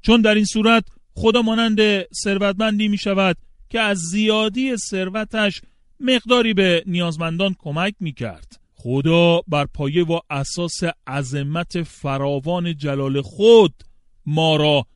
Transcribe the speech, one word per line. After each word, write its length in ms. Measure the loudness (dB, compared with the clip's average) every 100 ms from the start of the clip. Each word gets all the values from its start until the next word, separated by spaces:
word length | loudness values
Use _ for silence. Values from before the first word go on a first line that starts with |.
چون 200 | 4 4
در 140 | 6 2
این 100 | 2
صورت 400 | 2 4 2 0 -18 _ 0
خدا 260 | 2 2
مانند 380 | 2 0 0 2 2 2 -4
ثروتمندی 760 | -8 -4 0 -2 0 -2 0 0
می‌شود 500 | -2 -2 0 0 -2 -8 _ -8
که 100 | -4
از 180 | -2 -2
زیادی 800 | -4 0 2 2 0 -2 -4 -4
ثروتش 840 | -6 -6 -4 -6 -6 -2 -2 -4 -16 _ _ _
مقداری 540 | 0 0 2 2 2
به 300 | 2 2 2 0
نیازمندان 720 | -4 -4 -4 -6 -2 -4 -4
کمک 360 | -8 -4 -4 -6
می‌کرد. 600 | -10 -8 -10 -10 -20 -20 _ _
خدا 680 | -4 -2 2 4 4 2 0
بر 180 | -4 -4
پایه 380 | -6 -4 -2
و 160 | 0 -2 _
اساس 500 | -8 -6 -6 -8 -6 -6 -8 -10
عظمت 760 | -8 -6 -6 -4 -6 -6 -8
فراوان 920 | -8 -8 -6 -4 -2 -4 -4 -4 -4 -4
جلال 440 | -4 -2 -2 -2
خود 520 | -4 2 8 8 6 0 -20 -20 _ _ -4
ما 300 | 0 2 2
را 300 | 2 2 -2